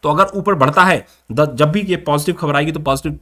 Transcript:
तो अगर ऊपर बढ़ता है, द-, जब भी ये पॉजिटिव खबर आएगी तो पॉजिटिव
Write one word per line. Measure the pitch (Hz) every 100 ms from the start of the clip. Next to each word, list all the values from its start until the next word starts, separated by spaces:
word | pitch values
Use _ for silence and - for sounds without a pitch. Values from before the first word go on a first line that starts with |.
तो | 151
अगर | 147 190 202
ऊपर | 196 185
बढ़ता | 135 143
है, | 185 156 - _ _
द-, | 113 151 123
जब | 151
भी | 180
ये | 196 170
पॉजिटिव | - 147 151 170
खबर | 156 143
आएगी | 156
तो | 156
पॉजिटिव | 151 139 156 151